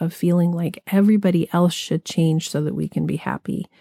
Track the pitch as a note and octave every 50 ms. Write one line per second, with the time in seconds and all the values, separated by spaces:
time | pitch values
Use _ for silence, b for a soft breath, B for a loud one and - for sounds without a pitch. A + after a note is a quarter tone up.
0 | E3+ E3 - - F3 F3 F3 F3 E3+ F3 F3 E3+ E3+ - - - _ - G3 G3
1 | G3+ G#3 G#3+ G#3 G3+ F#3 F3+ E3 - - - F3 F3+ F3 - - - - D#3+ D#3+
2 | - - - F3 E3 D#3+ D#3+ D#3+ - - - D3+ D3+ D3 - D3 D#3 - - D#3
3 | D#3 D#3 D3+ D#3 - - - - - - - - F3 b b b